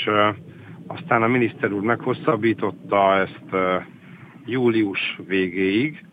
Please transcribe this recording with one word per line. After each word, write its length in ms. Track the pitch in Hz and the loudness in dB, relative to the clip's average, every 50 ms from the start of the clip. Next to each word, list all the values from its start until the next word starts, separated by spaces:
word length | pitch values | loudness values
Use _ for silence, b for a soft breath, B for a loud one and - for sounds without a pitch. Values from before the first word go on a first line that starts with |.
| - | -2
ö, 220 | 107 107 104 104 107 104 - - B B B B B B B B | 0 2 4 4 2 2 -2 -12 B B B B B B B B
aztán 360 | - - - - - 123 117 113 | -12 -12 -12 -2 0 0 2 2
a 40 | |
miniszter 460 | 117 127 127 117 104 - - 117 101 101 | 2 2 2 2 0 -2 -2 -4 -2 -2
úr 100 | 101 98 | -2 0
meghosszabbította 1400 | 117 117 110 - 131 117 - - 123 117 107 110 117 104 - 110 98 87 - - - 104 101 98 95 98 98 | 0 -2 -2 -2 -4 -4 -2 0 0 0 2 2 0 0 0 -2 -4 -4 -6 -6 0 2 4 6 6 6 4
ezt, 320 | 92 - - - - - 98 | 2 -2 -4 -14 -12 -4 -2
ö, 240 | 92 92 92 92 90 90 B B B B B B B B B B B - | 0 0 2 0 -2 -4 B B B B B B B B B B B -10
július 760 | 104 120 131 123 117 113 110 107 98 92 - - - - - - | -6 -2 2 2 4 4 4 2 0 -2 -4 -6 -6 -8 -10 -6
végéig. 800 | 90 95 95 92 90 85 95 95 95 98 113 139 156 151 - - - | -2 0 0 0 0 0 0 0 2 2 2 0 -2 -4 -10 -20 -20